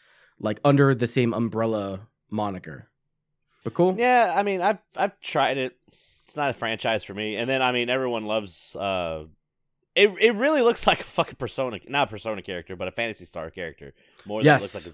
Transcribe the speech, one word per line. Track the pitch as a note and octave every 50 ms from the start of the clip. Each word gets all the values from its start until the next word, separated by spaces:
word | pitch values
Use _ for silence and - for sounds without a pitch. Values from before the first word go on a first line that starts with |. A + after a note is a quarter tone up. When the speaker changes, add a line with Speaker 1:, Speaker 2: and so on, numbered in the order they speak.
| _ _ _ _ _ _ _ -
Speaker 1:
like, | - G#2+ G#2 - -
under | C#3+ C#3 C#3 C#3 C3+ C3
the | A#2 B2
same | - - C3 A#2+ A#2 G2+
umbrella | A2+ A#2 G#2+ G#2+ A2 A2+ A2+ A2 G#2 G2 G2 F#2+ G2 A2 - _ _ _ -
moniker. | G#2+ G#2+ G#2 G2+ F#2+ F2+ - D#2+ C#2+ - - _ _ _ _ _ _ _ _ _ _ _ _ _ _ _ -
But | A#2 -
cool. | - F3 F#3 F#3
Speaker 2:
Yeah, | A3 A#3+ B3 B3+ A#3+ A3 F3+ D#3+
I | F#3+ G#3
mean, | G3+ G3 F3+
I've, | F3 G#3 G#3+ - _ _ -
I've | - - - - _
tried | - - - D3 C3+ A#2 C3+
it. | C#3 B2+ B2+ - _ _ _ _ _ _ _ _ _ _
It's | - -
not | D3+ C#3+ C3+
a | A#2
franchise | - B2 A2 A2 G2+ - A#2 A2 G#2 -
for | - F#2+
me. | G#2 G#2+ G#2+ G#2
And | G#2 A#2+ C3
then, | C3 C3 B2+
I | B2+
mean, | B2 B2 A#2+ A#2+
everyone | B2+ C3 C3 B2 A#2+ A2 A2
loves, | G#2+ A2 A2 G#2 F#2+ - - - - -
uh, | - G2 G2 F#2+ F#2 F2 E2 D#2+ D#2 D#2 D#2 _ _ _ _ _ _ _ _ _ _ _ _ -
it, | F3 G#3 G#3+ F#3 -
it | G#3+ A#3 A3
really | G3 C4 D4+ D#4+ C#4
looks | A#3 A#3+ - - -
like | G#3 - -
a | -
fucking | - - - D#3+ - -
Persona, | - C3 A2 - - C3 B2 A2 F2 -
not | - C3+ C#3+ C3+
a | G2
Persona | A2 G2+ - A2 G#2+ F#2+ -
character, | G2+ F2+ F2 E2 - F#2
but | F2 F#2+
a | F#2
Phantasy | - A#2 A#2 A2+ G#2 - F2+
Star | - - E2+ D#2+ E2
character. | - F#2+ F2 D#2+ C#2+ - D2 C#2 - _ _ _ _ _ -
More | G2+ G#2 A2
than | A2+
Speaker 1:
Yes. | D3+ C#3+ A#2+
Speaker 2:
it | G2+
looks | G2 -
like | G2 D#2+
a | F2